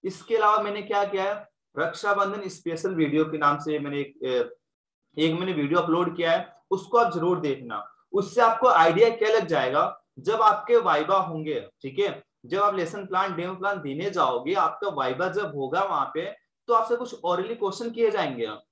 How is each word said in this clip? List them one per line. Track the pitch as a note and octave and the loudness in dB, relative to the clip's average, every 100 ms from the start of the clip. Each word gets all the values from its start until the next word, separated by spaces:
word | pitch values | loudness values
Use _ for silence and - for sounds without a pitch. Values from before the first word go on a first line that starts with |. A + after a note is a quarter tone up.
इसके | F#3+ F#3 - A3+ | -8 -10 -2 2
अलावा | G#3+ G#3+ | 4 4
मैंने | G#3 G#3 | 0 -6
क्या | G3+ G3+ | -2 0
किया | G3+ G3+ | 0 0
है, | F#3+ G#3 - _ _ - | -2 -4 -10 _ _ -4
रक्षाबंधन | E3 - G#3 G3+ G3 G#3 F#3+ | -4 -2 0 0 0 -2 -8
special | - E3+ D#3+ F#3+ | -8 -8 -4 -4
video | F3 D3 D3 | 0 0 2
के | D#3 D#3 | 0 2
नाम | C#3+ D3 | 2 2
से | D#3 D3+ | -2 -4
मैंने | C#3+ C#3+ | -4 -6
एक, | C#3 - C3 B2 A#2+ - _ _ _ _ _ - | -6 -6 -2 0 -2 -6 _ _ _ _ _ 0
एक | D#3+ | 0
मैंने | E3 F#3 | 0 -2
वीडियो | E3+ C#3+ F3 | -2 0 0
अपलोड | D#3+ D#3+ F3 E3 | 2 2 0 0
किया | E3 | 0
है, | E3+ G3 - _ | 0 -2 -16 _
उसको | F#3+ - A#3+ | -6 2 4
आप | A#3 | 4
जरूर | E3+ E3+ F3 | 2 0 0
देखना। | D3+ C3 A#2+ G#2 - _ _ | -2 -4 -6 -10 -10 _ _
उससे | G3 F#3+ A#3 | -4 -2 4
आपको | A3+ A3+ B3+ | 4 6 4
आइडिया | E3 E3 E3 A3+ | 6 6 6 4
क्या | A3+ G#3+ | 4 2
लग | A3 F3 | 2 2
जाएगा, | D3+ B2+ C#3+ - - _ - | 0 2 2 0 -4 _ -8
जब | C3 A3 | -4 4
आपके | A3 G#3 - A#3+ | 4 4 4 4
वाइवा | F#3+ D3+ D#3 F#3+ | 4 2 4 2
होंगे, | F3+ D#3+ D#3 C3 - _ | 2 -4 -4 -6 -6 _
ठीक | C#3 C3+ | -10 -2
है, | G3+ - _ _ B2 | -2 -2 _ _ -6
जब | F3+ | 0
आप | G#3 F#3+ | 0 0
lesson | E3 G3+ G3 | -4 -6 -4
plan, | F#3 G3 E3 | -2 -2 -4
demo | F3 | -6
plan | F#3 G3 G3 | -4 -4 -4
देने | D3+ C#3 G3 | -6 -6 -4
जाओगे, | F3 B2+ B2 C3+ F#3+ | 0 0 0 -2 0
आपका | F3 - G3+ | 0 0 -6
वाइवा | C#3+ B2+ C3 F#3 | -2 -2 -2 -2
जब | G3 F#3+ C#3+ | -2 -4 -6
होगा | C3 E3 | -4 -2
वहां | G3 D#3 C3+ | 0 -2 -4
पे | D#3 F#3+ G#3 _ _ - | -4 -8 -12 _ _ 0
तो | |
आपसे | A#3 A3+ A#3+ | 2 2 -2
कुछ | B3 - | -4 -6
orally | E3+ F3 G3+ A#3 | -2 -2 -2 -4
question | G3 F#3 A#3 | -4 -4 -8
किए | A3+ A3+ | 0 0
जाएंगे | G#3 D#3 B2 A2 G#2+ _ | 2 -2 -4 -6 -8 _